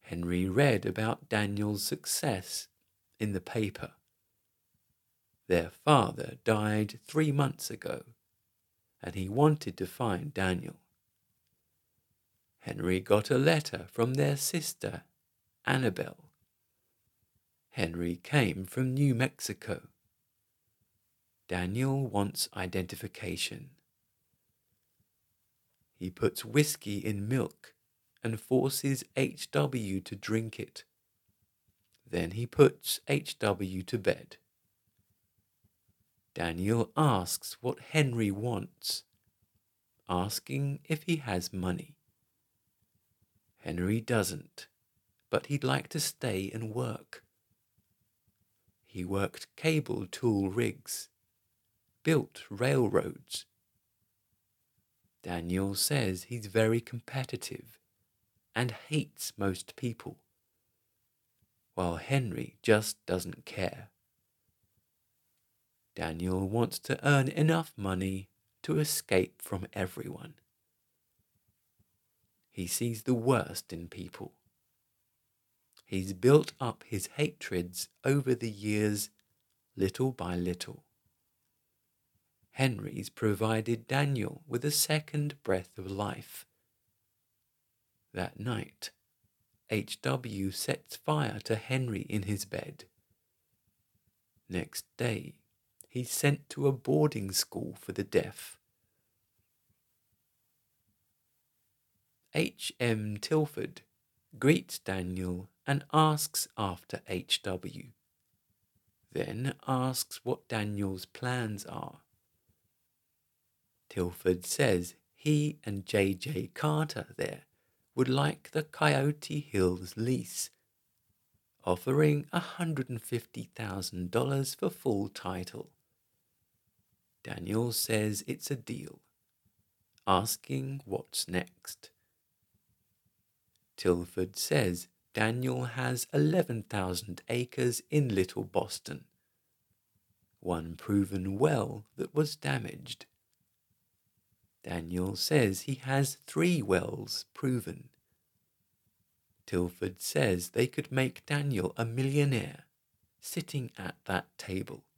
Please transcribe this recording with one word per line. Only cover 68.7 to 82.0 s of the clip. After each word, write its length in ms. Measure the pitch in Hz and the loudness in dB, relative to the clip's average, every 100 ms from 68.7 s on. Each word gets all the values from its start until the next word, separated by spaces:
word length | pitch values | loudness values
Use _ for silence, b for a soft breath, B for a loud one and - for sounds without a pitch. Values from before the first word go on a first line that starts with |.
| 156 | 0
escape 600 | 151 - - 95 - _ | 2 -2 2 2 2 _
from 280 | - 95 92 | -8 -6 -6
everyone. 600 | 101 90 - - 90 - - _ _ _ _ _ _ _ _ _ _ _ _ _ _ _ _ _ _ _ _ _ | -4 -4 -4 -10 -10 -14 -18 _ _ _ _ _ _ _ _ _ _ _ _ _ _ _ _ _ _ _ _ _
He 160 | - 87 | -8 -4
sees 380 | - 120 113 | -2 -2 -2
the 100 | - | 0
worst 580 | 123 113 123 - - - | 2 4 4 2 -6 -8
in 160 | 85 82 | -10 -10
people. 440 | - 92 - - _ _ _ _ _ _ _ _ _ _ _ _ _ _ _ _ | -10 -12 -12 -16 _ _ _ _ _ _ _ _ _ _ _ _ _ _ _ _
He's 260 | 95 95 | -4 -4
built 400 | 92 120 147 - - | 2 8 8 6 -4
up 240 | 123 - - | -6 -6 -6
his 220 | 101 - | -6 -6
hatreds 720 | - 151 - - 92 87 92 - _ | -2 -2 -2 -4 -2 -2 -6 -10 _
over 300 | 135 139 131 | 2 2 2
the 160 | 120 113 | 0 -2
years, 580 | 101 107 104 107 104 - _ _ _ _ _ _ - | -4 0 2 4 2 -4 _ _ _ _ _ _ 0
little 360 | 95 - 131 | 0 2 -2
by 220 | 127 87 90 | 0 -4 -2
little. 480 | 90 87 - - _ _ _ _ _ _ _ _ _ _ _ _ | -2 -2 -6 -12 _ _ _ _ _ _ _ _ _ _ _ _